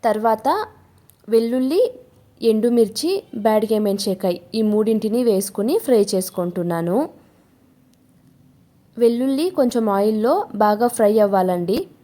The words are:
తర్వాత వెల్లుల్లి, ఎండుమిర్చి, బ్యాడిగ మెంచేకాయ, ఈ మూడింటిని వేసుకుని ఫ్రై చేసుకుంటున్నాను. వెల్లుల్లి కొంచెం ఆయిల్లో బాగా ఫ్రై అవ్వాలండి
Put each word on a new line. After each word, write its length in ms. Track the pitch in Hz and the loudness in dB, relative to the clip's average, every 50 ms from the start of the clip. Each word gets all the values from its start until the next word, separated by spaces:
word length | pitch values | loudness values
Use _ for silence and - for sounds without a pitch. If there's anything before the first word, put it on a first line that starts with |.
| - | 0
తర్వాత 600 | 233 214 214 214 233 226 226 - 269 330 415 427 - - _ _ _ _ _ _ _ - _ _ - | 0 -2 0 2 0 0 0 0 -2 -2 -2 -4 -8 -12 _ _ _ _ _ _ _ -20 _ _ 0
వెల్లుల్లి, 640 | 220 226 226 233 240 262 254 262 302 370 508 - - - - _ _ _ _ _ _ _ - | 0 2 2 2 -2 -2 0 0 2 2 0 0 -2 -10 -20 _ _ _ _ _ _ _ 0
ఎండుమిర్చి, 800 | 226 220 220 214 240 240 240 226 202 - - - 330 381 392 - _ - | 2 2 2 2 2 4 4 2 2 0 -4 -2 -2 -2 -4 -6 _ -14
బ్యాడిగ 420 | 220 202 220 214 214 214 214 220 214 | -2 0 2 2 2 2 2 0 0
మెంచేకాయ, 580 | 214 202 196 202 202 214 185 190 - 190 175 180 - - - | 0 0 -2 -2 -2 -4 -4 -2 -2 -4 -4 -4 -8 -10 -4
ఈ 80 | 220 214 | -2 0
మూడింటిని 640 | 214 208 214 220 214 226 214 220 214 208 240 254 | 0 2 2 2 2 0 0 0 -2 -2 0 2
వేసుకుని 540 | 233 208 185 196 196 - - 202 233 320 453 | 2 2 0 -2 -4 -6 -4 -2 0 -2 -2
ఫ్రై 280 | 453 - 254 220 202 196 - | 0 2 2 2 2 2 0
చేసుకుంటున్నాను. 920 | 185 185 - - - 175 180 175 180 170 175 170 165 170 170 180 233 311 - - - _ _ _ _ _ _ _ _ _ _ _ _ _ _ _ _ _ _ _ _ _ _ _ _ _ _ _ _ _ _ _ _ _ _ _ 233 | -4 -4 -4 -6 -6 -6 -4 -4 -4 -4 -4 -4 -4 -2 -2 -2 -2 -2 -4 -8 -18 _ _ _ _ _ _ _ _ _ _ _ _ _ _ _ _ _ _ _ _ _ _ _ _ _ _ _ _ _ _ _ _ _ _ _ 0
వెల్లుల్లి 520 | 240 233 233 233 254 269 269 269 320 370 | 0 2 2 0 -2 -2 -2 -2 -2 -4
కొంచెం 380 | 359 - 269 247 - 240 226 214 | 0 0 0 0 0 0 -2 0
ఆయిల్లో 600 | 196 196 202 220 220 214 214 240 302 392 466 - - | 0 0 0 0 0 0 0 0 0 -2 -2 -6 -4
బాగా 340 | 202 214 208 208 208 233 240 | 0 0 0 2 2 0 -2
ఫ్రై 300 | 240 - 226 208 214 220 | 0 2 2 2 4 4
అవ్వాలండి 720 | 214 202 196 196 185 185 185 180 175 170 196 302 370 - - _ | 2 4 2 2 2 0 0 -2 -2 -2 -2 -4 -4 -8 -14 _